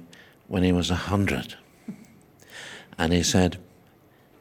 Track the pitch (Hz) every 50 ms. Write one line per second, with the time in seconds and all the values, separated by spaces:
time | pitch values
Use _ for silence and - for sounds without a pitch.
0 | - - - - - - - _ _ - - 92 90 90 90 90 85 85 92 87
1 | - 87 98 101 98 92 67 62 - - - - - _ _ - - - - -
2 | - - - - _ _ _ - - - - - - - - - - - - -
3 | 82 80 87 87 85 - - 95 92 87 - - - - - - _ _ _ _
4 | _ _ _ _ _ _ _ -